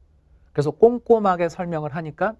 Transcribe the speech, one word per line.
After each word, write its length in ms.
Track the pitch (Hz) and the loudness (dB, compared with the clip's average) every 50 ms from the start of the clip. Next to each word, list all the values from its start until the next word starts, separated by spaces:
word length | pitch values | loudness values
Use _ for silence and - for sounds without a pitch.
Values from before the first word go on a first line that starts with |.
| _ _ _ _ _ _ _ _ _ _ | _ _ _ _ _ _ _ _ _ _
그래서 180 | - - 139 151 | -4 -4 -2 -2
꼼꼼하게 800 | 143 - 214 240 247 240 - - 233 220 208 196 180 175 175 165 | 2 4 4 4 4 0 0 0 2 2 2 0 0 0 -2 -4
설명을 460 | 170 - 185 175 170 151 151 147 127 | -4 -6 -6 -6 -6 -6 -6 -6 -8
하니까 400 | 175 160 151 143 - 180 214 220 | -10 -10 -10 -6 -4 -4 -4 -4